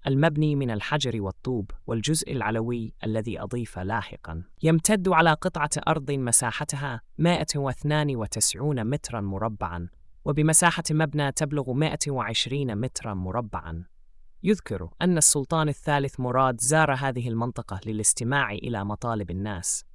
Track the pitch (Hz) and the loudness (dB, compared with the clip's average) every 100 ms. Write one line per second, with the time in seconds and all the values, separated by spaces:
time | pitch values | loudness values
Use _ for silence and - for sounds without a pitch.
0 | - 135 160 147 151 143 127 107 - 151 | 0 4 4 4 2 2 0 -2 0 -2
1 | 135 110 98 - - 123 95 - - 117 | 0 -2 -4 -6 -4 -2 -4 -8 -4 -2
2 | 107 160 - 131 104 113 117 120 110 - | 0 0 0 -2 0 0 -2 -2 -6 -6
3 | 117 110 113 90 98 123 117 - 92 113 | -4 -2 -2 -6 -6 -6 -6 -6 -4 -4
4 | 92 - - 80 - - 156 160 - 208 | -6 -12 -10 -10 -10 -2 4 4 4 2
5 | 185 170 165 151 - 165 147 147 - 156 | 4 6 6 4 0 -2 -2 -2 0 0
6 | 135 139 123 113 120 - 151 139 139 117 | 0 -2 2 2 2 -4 -6 -4 -4 -6
7 | - - 165 175 151 143 139 123 143 151 | -10 0 2 4 0 -2 -2 -2 0 2
8 | 147 123 104 110 - 85 147 131 110 147 | 2 -2 -4 -2 -2 0 -2 -2 -2 -2
9 | - 117 101 98 110 104 - 85 87 - | -4 -4 -4 -2 -4 -4 -6 -6 -8 -12
10 | - - - 143 156 156 175 170 160 156 | -20 -10 -2 2 4 6 4 2 -2 0
11 | 156 147 143 - 147 147 127 127 156 151 | 2 0 -2 0 -2 -2 -2 0 0 0
12 | 147 131 107 113 123 139 135 101 127 - | -4 -2 -2 -2 -2 -2 -2 -2 -4 -4
13 | 113 95 92 85 110 90 82 82 90 - | -6 -4 -2 -4 -4 -6 -6 -10 -10 -16
14 | - - - - 180 208 - 95 85 - | -20 -20 -20 -6 0 0 0 -8 -8 -2
15 | 175 170 - 147 131 165 151 143 - 143 | 2 4 4 4 2 2 2 0 0 0
16 | 139 - 127 131 131 117 - 156 151 131 | 0 -2 0 4 4 4 2 4 4 4
17 | 139 123 120 113 120 127 - 95 110 107 | 0 -2 -2 -2 -2 -4 -6 -8 -4 0
18 | 107 - 117 139 117 104 120 110 101 104 | 0 2 2 0 0 -4 -4 -4 -2 -4
19 | 120 110 87 90 107 92 - - - | -2 -2 -2 -4 -4 -4 -4 -6 -8